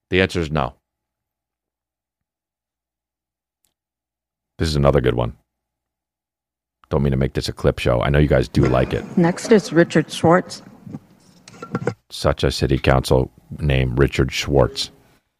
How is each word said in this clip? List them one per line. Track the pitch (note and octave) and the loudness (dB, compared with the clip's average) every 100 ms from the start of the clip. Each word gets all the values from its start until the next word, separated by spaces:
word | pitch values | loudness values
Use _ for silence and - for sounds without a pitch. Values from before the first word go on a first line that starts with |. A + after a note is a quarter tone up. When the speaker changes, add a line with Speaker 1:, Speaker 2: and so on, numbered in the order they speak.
| _ | _
Speaker 1:
The | F#2 | 0
answer | F#2 F2+ | 0 -2
is | D#2 | -4
no. | D2+ B1 - _ _ _ _ _ _ _ _ _ _ _ _ _ _ _ _ _ _ _ _ _ _ _ _ _ _ _ _ _ _ _ _ _ _ _ _ _ - | -2 -4 -8 _ _ _ _ _ _ _ _ _ _ _ _ _ _ _ _ _ _ _ _ _ _ _ _ _ _ _ _ _ _ _ _ _ _ _ _ _ -6
This | E2 | -2
is | D2 | 2
another | C#2 C#2 | 2 4
good | B1 | 2
one. | A#1+ A#1+ - _ _ _ _ _ _ _ _ _ _ _ _ _ _ _ | -2 -4 -8 _ _ _ _ _ _ _ _ _ _ _ _ _ _ _
Don't | D2+ | -2
mean | C#2 | 0
to | C2 | 0
make | C2+ | -2
this | C#2 - | -4 -6
a | |
clip | - C#2 - | -2 -2 0
show. | C#2+ A#1+ | 0 0
I | - | 2
know | D2 | 2
you | C#2+ | 4
guys | C2 B1 | 2 0
do | - C2 | 0 2
like | B1+ B1 | 2 0
it. | A1+ - - | -4 -4 0
Speaker 2:
Next | E3+ F3+ - | 0 -2 2
is | G#3+ - | 2 2
Richard | D#3 E3+ - F#3 | 0 2 0 -2
Schwartz. | - E3 F3+ - - - - - - - _ _ _ - - - - - - _ | 0 2 2 0 -12 -20 -20 -18 -18 -18 _ _ _ -20 -20 -10 -6 -6 -6 _
Speaker 1:
Such | - D2 C#2+ | -4 -2 0
a | C#2 | -2
city | - C2 C2+ | -2 0 0
council | - C2 - C2 - _ - - | 2 2 2 0 0 _ -18 -6
name, | D2 C2 B1+ A#1+ | -2 0 0 2
Richard | C2+ - C2 | 2 2 -2
Schwartz. | - - C#2 A#1 - - - _ _ _ | -2 -2 2 2 -2 -12 -14 _ _ _